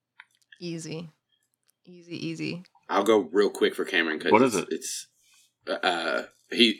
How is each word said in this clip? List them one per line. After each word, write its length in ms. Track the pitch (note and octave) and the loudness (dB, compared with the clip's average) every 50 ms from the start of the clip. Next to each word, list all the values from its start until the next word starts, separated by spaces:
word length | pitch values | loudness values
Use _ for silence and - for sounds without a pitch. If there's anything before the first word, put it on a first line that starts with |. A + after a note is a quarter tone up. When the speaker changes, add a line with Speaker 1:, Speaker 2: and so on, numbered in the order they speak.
| _ _ _ _ - _ _ _ _ _ - - | _ _ _ _ -20 _ _ _ _ _ -20 -16
Speaker 1:
Easy. 520 | F3+ E3+ E3 E3 D#3+ D3+ D#3 D#3+ E3+ D#3 _ _ _ _ _ _ _ _ _ _ _ _ _ _ _ | -12 -12 -12 -10 -12 -12 -12 -12 -14 -16 _ _ _ _ _ _ _ _ _ _ _ _ _ _ _
Easy, 400 | F3+ F3+ F3 E3+ E3+ E3+ E3 - | -20 -20 -20 -18 -14 -12 -10 -8
easy. 380 | D#3+ E3 D3 D3+ C#3+ - F3 F#3 _ _ _ _ - | -8 -8 -8 -8 -8 -8 -10 -12 _ _ _ _ -4
Speaker 2:
I'll 160 | - G2+ G2+ | -2 -2 2
go 240 | A2 A2 G#2 F2+ D2+ E2 | 4 4 4 4 0 0
real 180 | G2+ G2+ - | 0 0 0
quick 260 | - - G#2+ F#2+ - | 0 0 -2 -2 0
for 80 | - E2+ | -2 -6
Cameron 340 | - F#2+ E2+ E2 D#2+ D2+ D#2 | -2 -2 -2 0 0 -2 -4
'cause 140 | E2 E2 G#2+ | 2 6 8
Speaker 3:
What 100 | A2 C3+ | 8 8
Speaker 2:
it's, 120 | C3 G#2+ | 8 4
Speaker 3:
is 40 | F2+ D2+ | 0 -2
it? 60 | - D#2+ | -2 -6
Speaker 2:
it's, 340 | - - - - - - _ _ _ _ _ _ _ _ _ _ _ - - | -8 -6 -10 -10 -10 -12 _ _ _ _ _ _ _ _ _ _ _ -8 -8
uh, 540 | - - - F#2 F2 E2+ E2 E2 B1+ A#1+ - - _ _ _ - | -6 -2 0 -2 -2 0 -2 -4 -4 -4 -6 -8 _ _ _ -8
he, 260 | - F2 A#2+ A2 - | 2 2 4 4 4